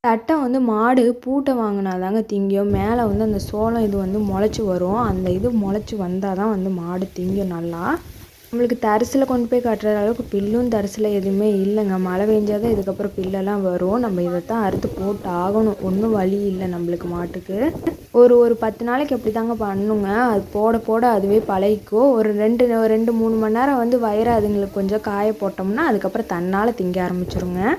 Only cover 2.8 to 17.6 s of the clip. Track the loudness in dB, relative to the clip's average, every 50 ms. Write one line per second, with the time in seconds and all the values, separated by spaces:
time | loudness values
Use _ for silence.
2.8 | 0 0 0 0 0 0 0 0 0 0 -2 -4 -4 -6 -4 -2 -2 0 0 0
3.8 | 0 0 0 -2 -2 -2 -2 -2 -2 -2 0 0 0 0 0 -2 -2 -2 -2 -2
4.8 | 0 0 0 0 0 -2 -2 -2 -2 -2 -2 0 0 0 0 0 0 0 -2 -4
5.8 | -4 -6 -6 -6 -4 -4 -4 -2 -2 -2 -2 -2 0 0 0 0 -2 -2 -4 -4
6.8 | -4 -6 -4 -6 -6 -6 -6 -6 -4 -2 -2 -2 -2 -4 -4 -6 -6 -6 -6 -4
7.8 | -4 -4 -4 -4 -6 -14 -20 -20 -20 -20 -20 -20 -14 -8 -2 0 0 0 0 0
8.8 | 2 2 2 2 2 2 2 0 2 2 0 -2 0 0 0 0 0 0 -2 0
9.8 | 0 0 0 2 0 0 -2 -2 -6 -4 -4 -2 -2 0 0 0 0 0 0 0
10.8 | -2 -4 -2 -2 -2 0 0 0 0 0 0 2 2 2 2 2 2 2 2 0
11.8 | 0 0 0 0 0 -2 0 0 2 4 2 2 2 0 -2 0 0 0 0 0
12.8 | 0 -4 -4 -4 -6 -4 -4 -4 -4 -4 -4 -2 -2 -2 -2 0 0 0 0 0
13.8 | 0 0 0 0 0 0 0 -2 -2 -2 -2 -4 -4 -4 -2 0 0 0 -2 -2
14.8 | -4 -4 -4 -4 -4 -4 -4 -4 -6 -6 -4 -2 -2 0 2 2 2 2 0 -2
15.8 | -4 -2 -2 0 0 2 2 2 2 0 0 0 -2 -2 -2 -2 -4 -4 -4 -4
16.8 | -4 -4 -4 -4 -4 -6 -4 -4 -6 -6 -8 -10 -8 -6 -4 -2